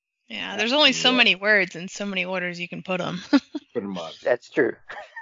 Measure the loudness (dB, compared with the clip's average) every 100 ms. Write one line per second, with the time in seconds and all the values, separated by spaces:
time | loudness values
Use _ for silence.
0 | _ _ _ -10 -8 -2 0 4 4 4
1 | 2 4 4 4 4 4 2 -4 -12 -8
2 | -6 -4 -4 -4 -4 -6 -10 -10 -6 -4
3 | -4 -6 2 2 2 -14 -8 -8 -6 -8
4 | -10 -6 0 0 0 0 0 0 _ -16
5 | -14 -18